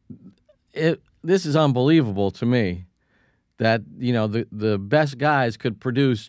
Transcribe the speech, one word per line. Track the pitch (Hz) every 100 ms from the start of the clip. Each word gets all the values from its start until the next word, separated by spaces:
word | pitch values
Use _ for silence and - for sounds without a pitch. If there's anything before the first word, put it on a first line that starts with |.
| - - - _ _ _ _
it, | 143 160 165 _ _
this | 165 190 170
is | 147
unbelievable | 147 123 135 165 120 98 98
to | -
me. | 120 123 98 87 90 _ _ _ _ _ _ -
That, | 113 113 - -
you | 123
know, | 120 107
the, | 110 -
the | 107 110 101
best | 101 151 147 127
guys | 143 143 123 110
could | 123 104
produce | 127 123 139 113